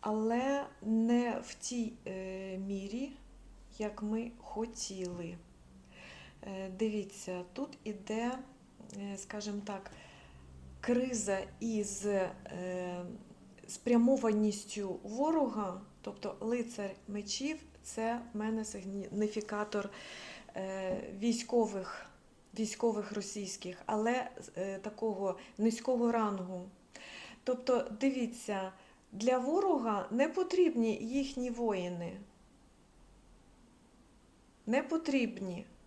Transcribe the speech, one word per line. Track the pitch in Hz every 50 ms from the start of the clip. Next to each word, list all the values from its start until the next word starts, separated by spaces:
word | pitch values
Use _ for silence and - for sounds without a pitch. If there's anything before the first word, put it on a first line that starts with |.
але | - 214 214 214 220 226 226 240 254 269 277 277 277 277 - - -
не | 214 220 226 226 226 240 240 240 240 226 - -
в | - -
тій, | - - - 247 240 233 214 - - -
е, | - 190 190 190 190 190 190 190 190 190 185
мірі, | 196 196 202 196 190 202 208 247 269 294 - - - - - - - - - - - - - -
як | 214 214 208 - 214
ми | 208 214 220 233 240 - -
хотіли. | - - - 208 226 233 226 - - - 196 190 185 180 175 175 175 165 175 175 - - - - - - - - - - - - - - - - - - - - -
Е, | 202 196 190 190 190 190 190
дивіться, | 220 220 214 214 202 202 - - - - 185 180 180 180 -
тут | - 277 277 - - -
іде, | 220 208 196 - - 214 220 226 240 254 262 262 - - - - - - - - - -
е, | 202 202 202 196
скажімо | 190 - - - 208 202 208 202 202 202
так, | 202 202 190 190 - - - - - - - - - - - - - - - - - - -
криза | - - 240 240 247 254 247 220 208 196 196 190 190 - - -
із, | - 233 226 214 208 202 - - 196
е, | 208 202 196 190 - - - - - - 180 180 180 185 180 180 180 180 180 180 180 - - - - - - - - - - - -
спрямованістю | - - - 233 240 233 233 240 269 262 - 226 214 214 214 214 202 208 - - - 214 202 190 180 180 -
ворога, | 196 214 240 277 311 320 320 285 240 214 208 208 190 180 190 202 - - - -
тобто | - 202 - - 208 185 -
лицар | - 220 240 247 233 233 - - 208 196 190 - - -
мечів, | 202 208 202 208 - - 269 294 311 311 - - - - -
це | - - - 220 226 233 240 233 - -
в |
мене | 208 214 220 220 226 214
сигніфікатор, | 214 - 202 185 196 196 202 190 - - 202 214 208 214 220 208 - - 208 208 208 - 208 196 202 - - - - - - - - - - - - -
е, | - 190 190 190 190 190 185 185 185 - - - 196
військових, | 202 233 233 233 - - - 240 226 202 196 196 185 - - - - - - - - - - - - - - -
військових | 220 214 - - - 233 220 208 208 - 208
російських, | 208 202 - - 214 202 190 - - - 180 180 - -
але, | - 214 214 214 226 240 254 247 - - - - - -
е, | - 185 196 196 190
такого | 196 214 214 - - 220 208 185 196 190 190 185 - - - -
низького | 208 226 226 233 - - 254 240 233 233 233
рангу. | 233 220 208 202 190 180 180 185 180 180 190 - - - _ - - - - - - - - - - -
Тобто, | - 254 247 247 - 254 233 - - 214 214
дивіться, | - 277 262 254 240 226 - - - - 208 196 190 190 190 - - - - - - - -
для | 196 214 240 254 254
ворога | 240 262 311 359 403 392 349 277 226 233 214 202 - -
не | 208 240 277 320
потрібні | 320 370 370 359 - 370 359 330 330 240 226 226 214
їхні | - - 226 247 277 277 269 - 254 247 247
воїни. | 240 240 240 226 208 185 175 175 180 175 175 170 185 196 202 - - - - - - - - - - - - - - - - - - - - - - - - - - - - - - - - - - - - - - - - - - - - - _ - -
Не | - 226 277 277
потрібні. | - 320 320 330 - 269 269 247 - - - 196 185 175 175 208 - - - -